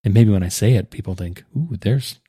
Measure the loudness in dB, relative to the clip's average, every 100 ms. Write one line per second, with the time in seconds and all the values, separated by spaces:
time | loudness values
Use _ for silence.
0 | 2 4 6 4 0 0 2 2 0 -10
1 | -10 -8 -10 -12 -12 -8 -6 -4 -2 -2
2 | -4 -14